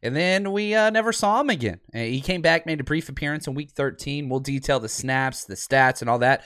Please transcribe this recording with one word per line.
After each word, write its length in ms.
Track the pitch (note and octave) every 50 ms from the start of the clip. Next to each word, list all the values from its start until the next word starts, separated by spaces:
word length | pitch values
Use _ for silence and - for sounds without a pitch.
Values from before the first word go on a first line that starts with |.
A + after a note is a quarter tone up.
| -
and 120 | A#2 B2+
then 380 | D3+ F3 F3+ F#3 F#3+ G3+ G3 G3
we, 220 | G3+ G#3+ G#3 G#3+
uh, 160 | A3 G#3+ A3
never 200 | A3 A3 A3 A#3
saw 300 | A3 - - G3+ G#3+ B3
him 80 | D4 C#4+
again. 320 | A3 D3 B2 G#2 E2+ F2 _ _ -
Uh, 60 | A#2
he 200 | A#2 A2+ B2+ C3+
came 220 | C3+ - F#3 F3 D#3+
back, 240 | E3 E3 E3+ -
made 140 | E3 D#3+ D3
a 40 | C3
brief 240 | - D3+ E3 D#3+ -
appearance 380 | C#3 - D3+ D3 D3 D3+ -
in 80 | D3 C3
week 160 | C#3+ D3+ C#3+
thirteen. 580 | _ - C#3+ C3+ - - - C#3+ C#3 D3 D3 B2+
We'll 120 | B2+ C3+
detail 380 | C3+ C#3+ C#3 C3+ C3 - C#3 C3
the 120 | A2+ A2
snaps, 560 | - - - C3 C3 C3 C3 C3 B2 - -
the 80 | - G2
stats, 480 | - - - C3+ C3+ C3 B2+ B2+ - -
and 80 | A#2
all 80 | A#2+ A#2+
that 260 | A#2+ B2+ C3+ - -